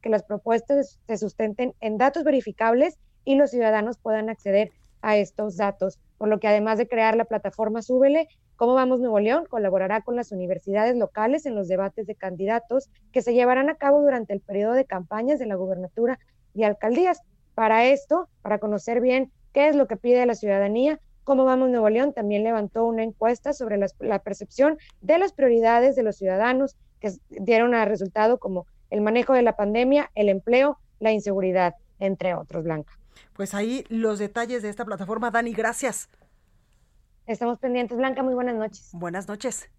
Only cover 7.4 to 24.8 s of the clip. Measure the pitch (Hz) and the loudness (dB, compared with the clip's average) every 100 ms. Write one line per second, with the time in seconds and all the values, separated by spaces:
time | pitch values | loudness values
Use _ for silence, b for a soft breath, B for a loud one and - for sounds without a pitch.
7.4 | 196 - 220 226 220 254 277 302 311 b | -6 -4 -4 -4 -2 2 4 4 -2 b
8.4 | _ _ 233 254 254 254 247 214 214 285 | _ _ 2 2 2 0 0 0 2 0
9.4 | 339 240 196 185 190 214 214 240 233 196 | -2 -4 0 0 0 -2 -4 -6 -6 -8
10.4 | 180 180 - 202 226 247 202 - 220 302 | -6 -6 -2 0 0 0 -2 -2 0 0
11.4 | 294 214 185 185 196 - 208 208 190 180 | -2 -6 -2 -2 -2 -6 -12 -10 -10 -6
12.4 | 196 226 233 254 - _ _ 254 240 240 | -2 -2 -2 -4 -4 _ _ -4 0 2
13.4 | 247 254 285 320 277 285 285 254 214 202 | 4 2 0 0 2 4 4 2 -4 -8
14.4 | - 196 214 247 262 190 175 214 240 302 | -6 -4 0 0 -2 -6 -8 -6 -2 -2
15.4 | 233 190 185 185 180 - 240 247 _ _ | -2 -6 -4 -6 -8 -2 -2 -2 _ _
16.4 | _ 202 214 208 214 247 359 349 _ _ | _ -2 0 0 -2 2 2 0 _ _
17.4 | _ - 220 220 247 277 277 330 349 _ | _ -2 2 4 4 2 2 -2 -2 _
18.4 | - 208 214 208 - 240 254 254 262 _ | -6 -4 -2 -4 -2 0 2 0 -2 _
19.4 | _ - 294 294 269 226 247 247 247 214 | _ 2 4 4 0 0 2 4 2 0
20.4 | 214 196 202 220 277 302 _ _ - 269 | 0 0 0 2 0 -2 _ _ 0 2
21.4 | 262 254 262 247 214 220 285 277 208 208 | 4 4 2 2 2 2 0 -2 -2 0
22.4 | 220 226 208 226 233 226 226 214 220 240 | 0 -2 -4 -2 -2 -2 -6 -2 -2 0
23.4 | 277 294 233 208 196 - 220 202 - 196 | -4 -6 -4 -2 -4 -4 -4 -4 -4 -12
24.4 | 208 - 285 311 | -12 0 0 0